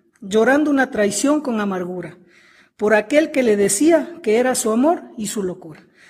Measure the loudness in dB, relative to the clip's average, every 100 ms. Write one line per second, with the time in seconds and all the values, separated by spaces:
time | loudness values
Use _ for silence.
0 | _ _ -4 2 4 4 2 0 0 0
1 | -2 0 0 0 -2 -4 -4 -4 -6 -8
2 | -12 -14 _ _ _ _ _ -4 2 2
3 | 2 0 2 0 2 2 2 2 2 2
4 | 0 -8 -2 0 0 -2 -2 0 0 0
5 | -6 -12 -10 -6 -6 -8 -14 -20 _ _
6 | -20